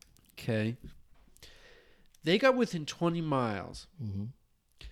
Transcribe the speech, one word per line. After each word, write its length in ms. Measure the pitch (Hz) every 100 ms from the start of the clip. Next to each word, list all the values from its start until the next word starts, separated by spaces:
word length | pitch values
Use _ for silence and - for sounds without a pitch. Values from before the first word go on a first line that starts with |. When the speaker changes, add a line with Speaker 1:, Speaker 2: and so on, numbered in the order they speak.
| - _ _ -
Speaker 1:
Okay. 380 | - 110 110 123 - - - - - - - - - - - - - _
They 140 | 156 220
got 180 | 262 247
within 280 | 233 170
twenty 360 | 147 - 170 170
miles. 640 | 160 135 117 101 85 101 - 165
Speaker 2:
Mm-hmm. 220 | 110 95 110 - _ _ _ - -